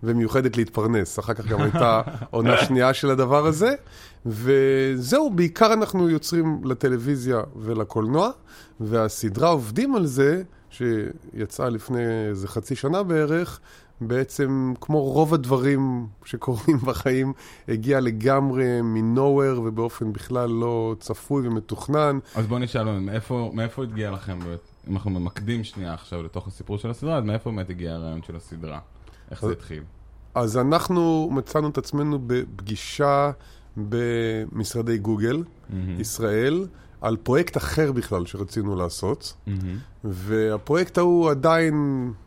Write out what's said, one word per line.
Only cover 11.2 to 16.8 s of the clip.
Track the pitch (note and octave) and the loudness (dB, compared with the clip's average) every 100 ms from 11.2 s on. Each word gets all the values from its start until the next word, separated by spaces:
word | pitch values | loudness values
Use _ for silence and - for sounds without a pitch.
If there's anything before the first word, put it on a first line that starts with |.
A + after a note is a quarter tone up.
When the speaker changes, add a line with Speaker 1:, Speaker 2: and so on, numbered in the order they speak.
| - - G#2 - C3 | -14 -8 -8 -4 -4
Speaker 1:
לפני | A2+ - B2+ A#2 A2+ G#2+ | -4 -4 -2 0 -2 -2
איזה | G2+ G2+ | -4 -6
חצי | - - C3 | -8 -6 -4
שנה | C#3 F3+ | -2 -2
בערך, | G3 E3 D3+ E3 F3 - - - - - | 0 0 2 0 -2 -8 -20 -20 -20 -12
בעצם | A2+ B2 C3+ - C#3 C3+ C3 B2 | -4 -2 -2 -2 0 0 -2 -4
כמו | - D3+ | -2 0
רוב | C3+ C3+ D#3 | 2 2 4
הדברים | E3 B2 C3 C3 C#3 C3+ B2 A#2 - | 2 2 2 4 2 2 -2 -6 -12
שקורים | - A#2 - A#2 - D3 | -12 -8 -4 -2 2 2